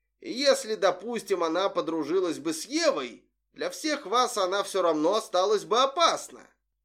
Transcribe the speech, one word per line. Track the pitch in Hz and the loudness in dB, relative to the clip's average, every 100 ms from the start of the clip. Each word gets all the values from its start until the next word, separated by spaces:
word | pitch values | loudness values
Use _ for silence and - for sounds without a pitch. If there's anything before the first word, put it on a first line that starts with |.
| _ _ | _ _
И | - | -10
если, | 226 277 269 214 | 0 2 2 0
допустим, | 208 185 180 214 233 - 180 | 0 2 0 -4 -6 -2 0
она | 165 175 196 | 2 2 0
подружилась | 175 156 160 143 190 175 139 | 0 -2 -4 0 0 0 -2
бы | 156 | -4
с | 156 - | -6 -4
Евой, | 302 320 151 123 107 _ _ _ 127 | 0 2 2 -4 -10 _ _ _ -8
для | 165 | -8
всех | 180 311 294 185 | -4 -4 -4 0
вас | 240 240 208 | 0 2 0
она | 185 202 | 0 0
все | 196 190 | -2 0
равно | 170 156 160 214 | 2 2 2 0
осталась | - 180 196 208 160 | 0 0 2 0 2
бы | 233 | 2
опасна". | 269 349 330 151 - 117 - _ _ _ | 2 4 2 2 -6 -16 -20 _ _ _